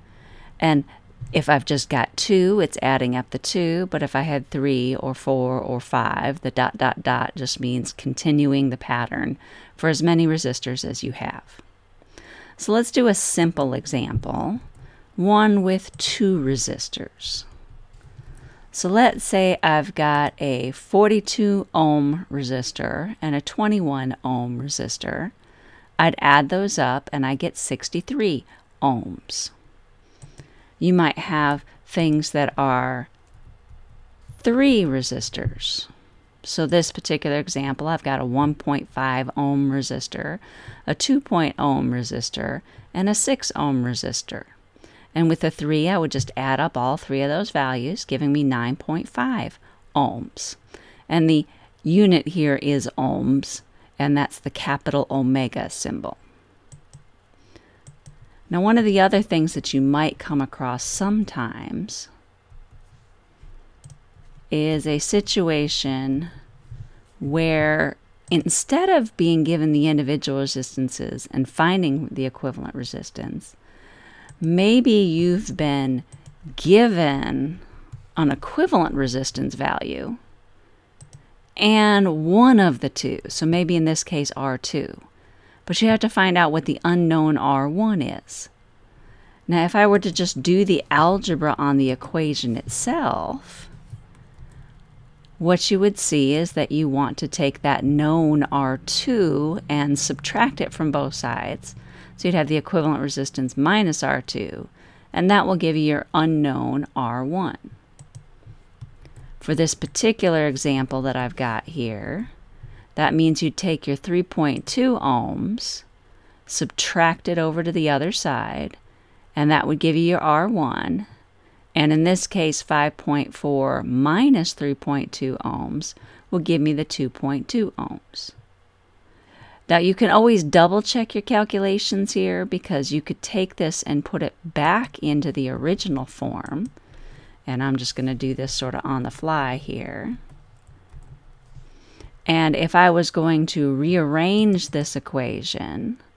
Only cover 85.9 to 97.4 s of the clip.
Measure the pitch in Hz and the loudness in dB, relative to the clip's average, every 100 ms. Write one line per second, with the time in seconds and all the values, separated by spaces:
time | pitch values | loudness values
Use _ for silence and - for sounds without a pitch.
85.9 | 220 220 214 190 175 165 160 147 - 170 | 4 2 2 2 4 4 2 -2 -2 2
86.9 | 175 170 160 156 147 139 135 139 170 220 | 2 4 4 2 2 2 0 0 0 0
87.9 | 196 127 - - - - _ _ _ _ | 0 -2 -8 -14 -16 -18 _ _ _ _
88.9 | - - - - _ - 175 170 214 208 | -20 -20 -20 -20 _ -2 2 2 4 6
89.9 | 202 202 170 180 143 131 180 202 165 - | 4 2 -2 -2 -2 2 4 4 2 2
90.9 | 147 165 190 190 160 151 127 143 139 131 | 4 4 2 0 0 0 0 2 2 2
91.9 | 127 - 165 156 143 123 113 - - 240 | -2 -4 -2 -2 -2 -4 -4 -6 -6 -2
92.9 | 330 214 - 80 269 - - - - - | -2 -2 -4 -6 -10 -14 -20 -20 -20 -20
93.9 | - - - - - - - - - - | -20 -20 -20 -20 -20 -20 -20 -20 -20 -20
94.9 | - - - - - 170 180 - 196 202 | -20 -20 -20 -20 -4 2 2 2 2 2
95.9 | 196 - 151 135 151 175 - 143 147 156 | 0 0 2 2 2 0 -2 -2 0 0
96.9 | 135 135 - 151 - | 0 -2 -4 -8 -2